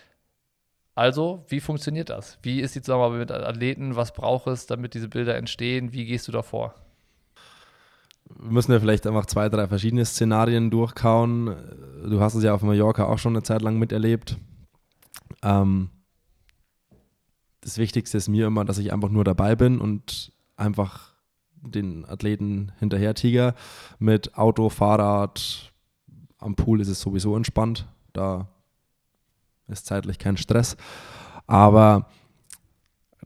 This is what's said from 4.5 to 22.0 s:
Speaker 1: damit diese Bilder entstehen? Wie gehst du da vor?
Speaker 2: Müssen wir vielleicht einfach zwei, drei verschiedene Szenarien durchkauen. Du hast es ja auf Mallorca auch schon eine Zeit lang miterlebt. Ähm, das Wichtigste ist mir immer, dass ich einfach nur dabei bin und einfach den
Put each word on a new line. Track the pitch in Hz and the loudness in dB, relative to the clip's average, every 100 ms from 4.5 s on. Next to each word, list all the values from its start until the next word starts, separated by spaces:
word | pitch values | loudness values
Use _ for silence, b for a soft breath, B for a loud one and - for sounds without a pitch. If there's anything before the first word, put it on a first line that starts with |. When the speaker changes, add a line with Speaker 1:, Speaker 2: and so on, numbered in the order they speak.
| 123 - | -6 -6
Speaker 1:
damit | 123 120 | -8 -8
diese | 120 110 | -10 -8
Bilder | 120 120 120 | -4 -4 -4
entstehen? | 117 - 120 127 123 | -6 -6 -4 -4 -6
Wie | 127 117 | -8 -6
gehst | 120 - | -8 -6
du | |
da | 113 | -8
vor? | - 113 113 - - _ _ _ _ _ b b b b b b b _ - - | -6 -8 -10 -12 -20 _ _ _ _ _ b b b b b b b _ -20 -14
Speaker 2:
Müssen | 117 117 120 | -2 2 4
wir | 117 | 4
vielleicht | 107 107 107 | 4 2 2
einfach | 110 101 | -2 -2
zwei, | 104 104 | -2 0
drei | 107 95 | 0 0
verschiedene | 101 110 120 113 | 0 0 0 -2
Szenarien | - 113 110 117 117 113 | 0 0 2 2 2 2
durchkauen. | 113 117 - 117 113 117 120 117 85 - - 67 69 104 | 0 0 0 2 4 2 0 -4 -8 -14 -20 -20 -10 -2
Du | 104 | 2
hast | 107 113 | 2 2
es | |
ja | 107 | 2
auf | 101 | 2
Mallorca | 104 104 107 107 101 | 2 4 4 2 0
auch | 110 | 0
schon | 120 | 0
eine | 110 | -2
Zeit | - 110 | -2 -2
lang | 110 110 | 0 0
miterlebt. | 113 110 110 113 - - - - - _ _ _ _ - - - | 0 0 0 0 -4 -12 -14 -20 -20 _ _ _ _ -20 -20 -6
Ähm, | 101 98 98 95 92 _ _ _ _ _ _ _ _ _ _ _ _ _ _ _ _ _ | 0 2 4 2 -2 _ _ _ _ _ _ _ _ _ _ _ _ _ _ _ _ _
das | - 110 | -10 -4
Wichtigste | 110 123 - 107 | -2 -2 -4 -4
ist | 104 | 0
mir | 104 110 | 0 2
immer, | 107 101 | 0 -2
dass | 101 | -4
ich | 101 | -4
einfach | 104 101 | -2 0
nur | 107 | 2
dabei | 98 90 101 113 | 2 2 2 4
bin | 123 123 | 4 2
und | 104 104 - - - _ _ - | -2 -6 -8 -12 -14 _ _ -4
einfach | 104 101 98 - - _ _ _ _ | -4 -2 -4 -6 -20 _ _ _ _
den | _ 131 104 98 80 | _ -10 -8 -6 -8